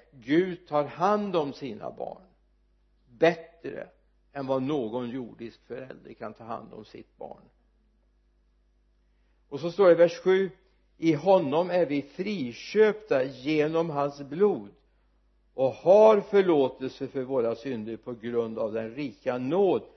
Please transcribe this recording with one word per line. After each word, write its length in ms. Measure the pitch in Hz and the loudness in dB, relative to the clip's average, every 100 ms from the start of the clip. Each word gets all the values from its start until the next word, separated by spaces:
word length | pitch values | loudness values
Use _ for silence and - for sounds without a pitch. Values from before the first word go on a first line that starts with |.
| _ | _
Gud 580 | 135 117 151 185 170 - | -20 0 0 2 -4 -4
tar 160 | 147 | -2
hand 520 | 139 131 180 208 208 175 | -2 -2 0 0 0 -2
om 160 | 143 | -4
sina 380 | - 139 104 60 | -6 -12 -10 -12
barn 320 | - - 50 - _ _ _ _ _ _ _ _ | -10 -12 -12 -20 _ _ _ _ _ _ _ _
bättre 800 | 120 165 170 - _ - - - _ _ _ _ | 2 2 2 -10 _ -14 -12 -16 _ _ _ _
än 140 | 143 135 | -12 -4
vad 160 | 135 | -2
någon 480 | 131 151 110 120 120 | -2 -4 -4 -6 -8
jordisk 560 | 127 113 107 117 - _ | -10 -12 -14 -18 -18 _
förälder 460 | 123 131 127 - | -16 -14 -18 -20
kan 220 | 117 110 | -16 -14
ta 100 | 107 | -14
hand 280 | 113 117 113 | -12 -12 -12
om 120 | - | -20
sitt 320 | 107 - - _ | -20 -20 -20 _
barn. 260 | - - _ _ _ _ _ _ _ _ _ _ _ _ _ _ _ _ _ _ _ _ _ | -18 -18 _ _ _ _ _ _ _ _ _ _ _ _ _ _ _ _ _ _ _ _ _
Och 120 | 143 | -8
så 120 | 165 | -8
står 140 | 170 190 | 4 6
det 60 | |
i 20 | |
vers 240 | 165 170 - | 8 6 4
sju: 320 | 185 190 190 - _ _ _ _ | 2 2 0 -6 _ _ _ _
"I 160 | 165 | 0
honom 580 | 147 170 190 151 147 180 | 0 4 4 4 -2 0
är 160 | 180 160 | 0 0
vi 160 | 143 | -2
friköpta 1200 | 139 - 190 202 127 117 - 208 214 208 - 139 | -6 -10 -8 -6 -8 -10 -6 2 2 2 -2 -2
genom 680 | 135 127 127 156 147 160 165 | 0 -6 -2 0 2 0 -2
hans 300 | 143 143 143 | -2 -4 -6
blod 500 | 139 147 208 156 101 - _ _ _ _ _ _ _ | -12 0 0 0 -8 -20 _ _ _ _ _ _ _
och 180 | - 131 | -2 -2
har 480 | 110 160 202 220 214 | 0 6 8 8 6
förlåtelse 880 | 185 202 185 156 131 - 127 - 131 | 4 2 4 4 2 -2 -10 -8 -10
för 140 | 135 | -8
våra 320 | 127 135 117 | -4 -2 -2
synder 420 | 117 135 120 107 113 | -4 -8 -8 -8 -12
på 160 | - | -12
grund 460 | 117 117 120 113 110 | -12 -4 -4 -4 -4
av 140 | 110 | -6
den 220 | 110 113 | -6 -8
rika 440 | 120 147 104 127 123 | -8 -10 -8 -6 -6
nåd 440 | 127 175 196 127 - | -2 0 2 0 -4